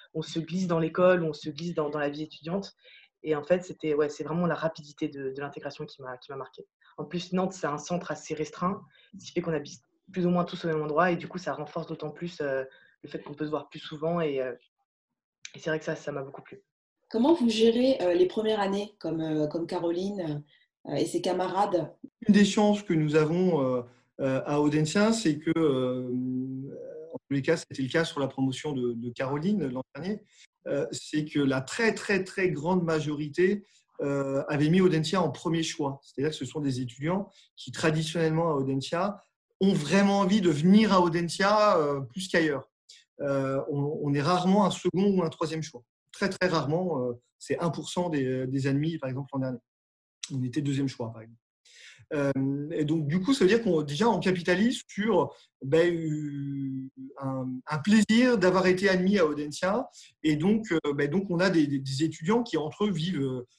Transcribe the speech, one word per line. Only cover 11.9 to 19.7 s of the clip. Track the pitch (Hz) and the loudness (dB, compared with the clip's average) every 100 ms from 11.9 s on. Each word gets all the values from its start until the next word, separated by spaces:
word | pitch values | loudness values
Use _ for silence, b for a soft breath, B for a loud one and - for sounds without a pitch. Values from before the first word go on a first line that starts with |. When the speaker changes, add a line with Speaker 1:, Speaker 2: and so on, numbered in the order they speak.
| 156 151 | -8 -10
Speaker 1:
plus, | - 175 - | -8 -10 -6
euh, | 143 135 131 b b b | -4 -2 -4 b b b
le | 147 | -14
fait | 156 | -12
qu'on | - | -12
peut | 143 | -8
se | 151 | -6
voir | 147 - | -6 -8
plus | 156 | -16
souvent. | - 151 160 175 | -16 -6 -4 -2
Et, | 156 135 | -2 -2
euh, | 127 - _ _ _ _ _ _ _ _ - | -4 -8 _ _ _ _ _ _ _ _ -20
et | 139 | -8
c'est | 165 | -4
vrai | 156 | -4
que | |
ça, | 165 151 | -4 -6
ça | 151 | -6
m'a | 143 | -8
beaucoup | 135 - | -10 -14
plu. | - - _ _ _ _ _ | -18 -20 _ _ _ _ _
Speaker 2:
Comment | 233 277 | 2 4
vous | 330 233 | 4 2
gérez, | 220 226 233 262 262 | 4 4 6 4 4
euh, | 180 | 2
les | 175 185 | 4 2
premières | 220 214 214 | 2 0 0
années | 196 202 208 - | 0 -2 -4 -8
comme, | 165 160 | -6 -4
euh, | 160 156 147 | -2 0 0
comme | 165 | -2
Caroline, | 170 | -4